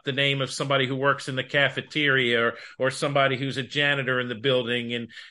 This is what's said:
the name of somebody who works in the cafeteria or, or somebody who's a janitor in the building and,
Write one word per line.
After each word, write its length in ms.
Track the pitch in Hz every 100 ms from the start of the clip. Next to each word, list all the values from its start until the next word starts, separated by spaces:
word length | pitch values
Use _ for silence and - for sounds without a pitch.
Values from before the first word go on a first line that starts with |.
| -
the 80 |
name 280 | 131 139 139
of 80 | 127
somebody 380 | - 139 139 127
who 80 | 135
works 320 | 139 135 -
in 80 | 131
the 80 |
cafeteria 1000 | 131 147 135 131 - 156 147 131 120 117
or, 120 | 117 - - -
or 100 | 131
somebody 460 | 131 151 143 135 127
who's 220 | 139 120
a 60 |
janitor 580 | 120 143 143 143 127 127
in 80 | 123
the 60 | 110
building 580 | 135 127 117 120 117
and, 160 | 120 113 - -